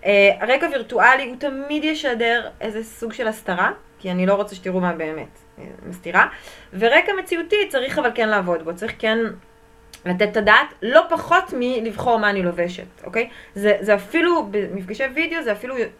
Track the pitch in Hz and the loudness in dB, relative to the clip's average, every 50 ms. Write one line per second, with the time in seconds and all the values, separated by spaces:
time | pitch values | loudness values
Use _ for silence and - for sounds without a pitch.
0 | - 180 202 202 202 202 196 - - 220 254 285 330 320 285 269 226 - 247 220 | 2 4 4 6 8 6 6 4 2 0 2 2 2 0 -2 -4 -6 -4 0 4
1 | 185 240 262 262 277 240 254 247 - 285 269 269 277 285 294 302 285 311 311 302 | 6 6 6 6 2 -4 -8 -6 -6 -6 -6 -6 -8 -4 -4 -2 -2 -2 -4 -2
2 | - 277 247 226 233 233 233 240 220 - - - - 226 214 214 226 220 - - | -2 -2 -2 0 0 0 0 0 -2 -4 -12 -10 -10 -8 -8 -8 -10 -12 -12 -10
3 | - 233 220 - 247 220 214 220 - - 185 175 190 233 415 - - - _ _ | -10 -10 -6 -4 -4 -4 -4 -6 -6 -6 -2 0 0 0 -2 -4 -16 -20 _ _
4 | - 185 180 180 180 185 202 196 208 208 202 185 - 185 180 185 180 180 170 160 | -8 -4 -2 0 2 2 2 2 0 -4 -8 -10 -8 -4 -2 0 0 0 -2 -2
5 | 165 156 156 156 120 - - - _ - _ - - - - - - - 180 - | -4 -6 -6 -8 -10 -12 -16 -20 _ -20 _ -20 -18 -18 -18 -16 -14 -14 -14 -12
6 | - 170 170 185 240 - - - - - - - - - - 185 214 233 262 320 | -12 -2 2 2 2 2 0 -12 -20 -20 -20 -20 -20 -14 -6 0 2 4 6 4
7 | 359 427 403 381 370 - 359 330 330 330 415 415 403 - - 269 247 269 262 294 | 4 4 -2 -4 -2 -4 -4 -4 -2 0 0 0 0 0 -2 -2 -2 -2 -4 0
8 | 294 240 226 240 226 214 214 202 190 180 175 165 160 160 175 175 214 226 - - | -2 -2 0 0 0 0 2 0 0 0 -2 -2 -2 -6 -8 -6 -8 -8 -8 -4
9 | - 220 220 226 226 214 - - - - _ _ _ _ _ _ - - - - | -2 -2 0 0 -2 -4 -6 -12 -18 -20 _ _ _ _ _ _ -20 -20 -20 -12
10 | - 180 180 185 208 208 - 226 208 208 214 240 285 294 - _ - 220 262 311 | -6 -4 0 0 0 0 0 0 4 6 6 6 6 2 -6 _ -6 4 4 4
11 | 339 339 339 - - - 339 359 359 - - 262 240 247 254 233 220 226 208 214 | 4 4 -2 -4 0 2 2 2 2 0 -6 -4 -2 -2 -2 -2 -4 -6 -6 -4
12 | - 247 233 220 208 208 202 196 185 175 175 175 170 175 180 - - - - - | 0 0 2 2 2 0 0 0 -2 -2 -2 -2 -4 -4 -4 -10 -14 -16 -20 -18
13 | - - 185 226 233 233 - - - - _ 196 202 208 208 - - 208 208 202 | -18 -8 -4 -4 -4 -4 -8 -20 -20 -18 _ -2 2 2 2 2 4 2 2 2
14 | 185 - - 320 330 349 349 330 233 202 196 208 196 175 175 196 185 185 214 - | 0 -2 0 2 2 4 2 2 0 -2 -4 -4 -4 -4 -6 -10 -8 -10 -6 -4
15 | 269 262 254 302 320 330 320 330 311 233 208 202 - 247 269 254 220 - - | -4 -4 -2 -2 -4 -2 -4 -4 -2 -4 -4 -4 -4 -8 -4 -4 -4 -6 -6